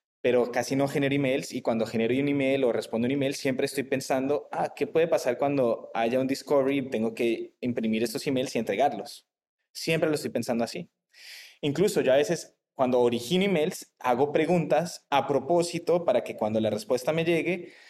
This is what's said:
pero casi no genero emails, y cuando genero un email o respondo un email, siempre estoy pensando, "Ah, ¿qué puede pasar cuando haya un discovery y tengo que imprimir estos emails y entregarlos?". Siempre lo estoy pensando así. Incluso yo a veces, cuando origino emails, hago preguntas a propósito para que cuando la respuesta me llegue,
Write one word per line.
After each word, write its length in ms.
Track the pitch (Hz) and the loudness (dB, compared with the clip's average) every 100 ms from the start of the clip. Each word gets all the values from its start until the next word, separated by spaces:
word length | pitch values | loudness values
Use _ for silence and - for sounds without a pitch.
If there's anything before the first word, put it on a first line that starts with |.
| _ _ | _ _
pero 300 | 123 123 120 | 2 2 2
casi 240 | 123 120 135 | -2 -2 0
no 120 | 139 | 0
genero 260 | 147 139 | 0 0
emails, 380 | 139 135 139 - | 0 0 -2 -4
y 100 | 123 | -4
cuando 240 | 127 113 110 | -2 0 0
genero 280 | 113 113 | 0 0
un 140 | 127 143 | 2 2
email 360 | 143 135 135 | 2 2 2
o 80 | 123 | 2
respondo 340 | 110 - 113 123 | 0 -2 -2 0
un 60 | |
email, 220 | 139 135 139 | 0 -2 -2
siempre 300 | 139 127 139 | -2 -2 -2
estoy 180 | - | -2
pensando, 640 | 135 131 - 135 135 147 - | -2 -4 0 -2 0 -2 -2
"Ah, 220 | 160 165 - | -4 -4 -4
¿qué 100 | 143 | -2
puede 200 | 160 170 | 0 2
pasar 300 | 160 131 123 | 2 0 0
cuando 520 | 143 143 120 107 - | 0 2 2 0 -4
haya 260 | - 117 127 | -2 0 0
un 80 | 131 | 0
discovery 500 | 135 - 143 131 139 | -4 2 2 4 0
y 120 | 123 | -2
tengo 240 | 113 113 | -2 -2
que 400 | 110 117 113 - - | 0 0 0 -4 -8
imprimir 420 | 123 120 113 110 | -6 -2 -2 0
estos 220 | 120 139 147 | 0 -2 -2
emails 300 | 131 131 - | -2 -2 -2
y 40 | |
entregarlos?". 680 | 110 101 139 107 - - _ _ _ _ _ | -2 0 0 0 -10 -16 _ _ _ _ _
Siempre 360 | - - 160 165 | -10 -2 0 0
lo 60 | 147 | 0
estoy 140 | 120 | -2
pensando 320 | 120 117 117 | -4 -2 -2
así. 260 | 117 180 175 _ _ - - - - - | -2 -6 -14 _ _ -20 -20 -20 -20 -6
Incluso 400 | 151 143 196 165 | -4 0 2 2
yo 100 | 127 | 4
a 40 | 135 | 4
veces, 400 | 147 165 - _ _ | 4 -2 -6 _ _
cuando 260 | - 127 123 | -2 2 4
origino 440 | 120 117 113 185 | 4 2 0 0
emails, 500 | 202 175 156 - - _ | 2 2 0 -4 -14 _
hago 320 | 127 120 143 | -2 2 2
preguntas 760 | 160 160 175 151 156 175 - - | 2 2 2 4 2 0 -8 0
a 160 | 143 143 | 0 2
propósito 760 | - 135 170 170 165 160 175 | 0 2 0 0 -2 0 2
para 200 | 170 123 | 2 0
que 120 | - 110 | 0 -4
cuando 240 | 107 110 | -2 0
la 100 | 110 | 0
respuesta 420 | 104 - 123 - | -2 -2 -2 0
me 120 | 160 | 0
llegue, 480 | 165 165 151 185 180 - - | 0 0 0 -4 -8 -18 -20